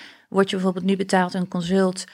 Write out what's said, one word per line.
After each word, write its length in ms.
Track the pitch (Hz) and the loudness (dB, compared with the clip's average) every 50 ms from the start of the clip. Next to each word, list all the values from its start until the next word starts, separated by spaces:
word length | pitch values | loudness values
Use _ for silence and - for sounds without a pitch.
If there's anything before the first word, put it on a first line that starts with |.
| - - - - _ _ | -20 -20 -20 -20 _ _
word 220 | - 190 196 190 | 0 0 2 2
je 60 | 202 | 0
bijvoorbeeld 280 | 190 185 190 175 185 180 | 0 0 -2 -2 0 0
nu 120 | 190 196 | 0 0
betaald 380 | 190 196 190 202 185 180 180 - | 0 0 2 2 2 2 0 -2
een 140 | 185 180 185 | -4 -4 -4
consult, 560 | - 180 170 170 190 190 190 185 180 - - - | -4 -6 -2 0 2 2 2 2 0 -4 -10 -14